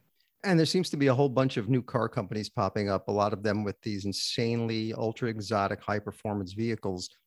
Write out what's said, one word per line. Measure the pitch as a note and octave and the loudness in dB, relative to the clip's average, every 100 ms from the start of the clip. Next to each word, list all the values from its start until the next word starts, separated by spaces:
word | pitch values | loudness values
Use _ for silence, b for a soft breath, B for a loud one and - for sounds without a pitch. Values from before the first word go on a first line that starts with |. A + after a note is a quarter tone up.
| _ _ _ _ | _ _ _ _
And | G3+ E3+ | 2 4
there | D#3 | 4
seems | F3+ F3 | 2 0
to | D#3 | 2
be | C#3 | 4
a | |
whole | B2 C#3+ | 6 4
bunch | A#2+ C3 C3 | 4 2 2
of | G#2 | 2
new | B2+ | 0
car | - A#2+ A2+ | 2 -2 0
companies | - F#2+ G#2+ G#2 | -2 -4 -6 -6
popping | - F#2+ G#2+ G2+ | -2 -2 0 0
up, | F#2+ - | 0 0
a | |
lot | G#2 G#2 | 2 2
of | G2+ | 2
them | G#2+ G#2 | 0 0
with | G#2 - | -2 -6
these | A2+ G2+ | -8 -6
insanely | G2+ - - - A#2 A#2 A#2 A2+ A2 | -4 -4 -4 -2 0 0 -2 -2 -4
ultra | A2+ A2+ - A#2+ | -2 -4 -2 -4
exotic, | A2 G2 G#2+ G2 G2+ | -4 -2 0 0 -2
high | - G#2 | -2 -2
performance | G#2 - G#2+ G2+ F#2 | -4 -8 -4 -4 -4
vehicles. | G2+ A#2 A2 G2+ F2+ F#2 b | -4 -4 -2 -4 -6 -8 b